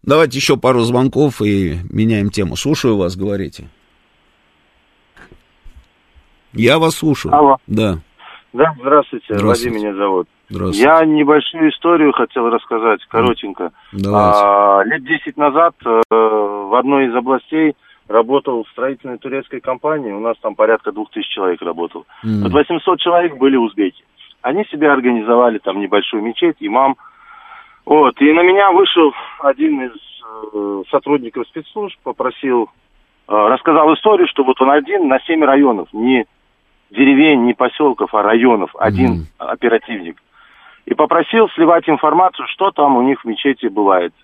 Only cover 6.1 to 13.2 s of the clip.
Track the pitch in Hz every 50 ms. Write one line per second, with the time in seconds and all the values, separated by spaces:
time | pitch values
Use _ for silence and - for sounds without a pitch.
6.1 | _ - _ _ _ _ _ _ - - 113 117 143 160 160 160 156 - - 156
7.1 | 139 - - 92 - 147 151 139 135 - _ - 110 107 110 104 92 80 - _
8.1 | _ _ - - - - _ _ _ 120 143 160 156 139 120 135 143 294 277 -
9.1 | - 113 - - 110 101 104 110 120 117 120 123 113 107 107 107 98 95 101 101
10.1 | 95 90 87 _ _ _ _ _ - 92 92 92 - 98 117 143 160 160 160 156
11.1 | 151 151 147 139 151 151 143 - - 165 160 156 - - - 170 175 165 156 147
12.1 | - - 120 - - 131 117 117 113 113 - - 120 113 110 117 107 95 - _
13.1 | - 113